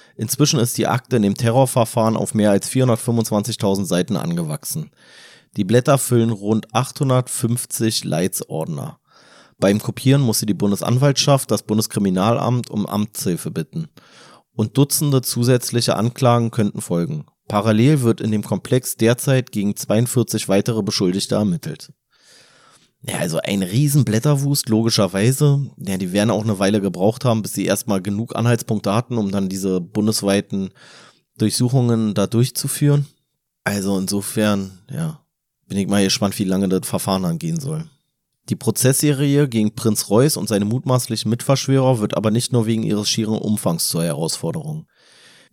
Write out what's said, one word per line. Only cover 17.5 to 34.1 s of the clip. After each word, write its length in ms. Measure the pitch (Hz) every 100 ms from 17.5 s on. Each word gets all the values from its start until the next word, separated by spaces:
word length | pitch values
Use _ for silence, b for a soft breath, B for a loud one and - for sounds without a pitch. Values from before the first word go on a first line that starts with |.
| 104 107 107 127 151
wird 200 | 120 107
in 100 | 110
dem 120 | 107
Komplex 520 | 101 101 - 127 - -
derzeit 560 | 113 123 - 131 123
gegen 240 | 107 101 104
zweiundvierzig 720 | - 107 123 123 110 110 -
weitere 360 | 98 107 113
Beschuldigte 520 | 101 - 92 95 - 104
ermittelt. 560 | 104 85 78 76 - _ _ b b b b b b b b _
Ja, 160 | - -
also 220 | 82 80
ein 240 | - 101
riesen 420 | 90 110 147 143 107
Blätterwust, 640 | 107 151 143 139 139 -
logischerweise. 1040 | 110 113 - 95 98 110 135 147 139 135 -
Ja, 200 | 92 95
die 160 | 92
werden 160 | 98 110
auch 140 | 101
eine 160 | 110 95
Weile 220 | 98 107
gebraucht 440 | 98 85 98 113 131
haben, 160 | 113
bis 120 | 95
sie 120 | - 87
erstmal 360 | 101 - 98
genug 340 | 92 101 117 -
Anhaltspunkte 580 | 113 117 - 107 101
hatten, 240 | 104 123 120
um 140 | 101
dann 180 | 98 95
diese 320 | 95 95 92
bundesweiten 880 | 85 107 107 107 101 98 - 98 95 B B B B B _ -
Durchsuchungen 760 | 107 - 123 131 120 113 110
da 140 | 104 98
durchzuführen. 800 | 113 123 - 135 - 147 143 139 _ _ _ _ _
Also 340 | - 101 98 98
insofern, 840 | 95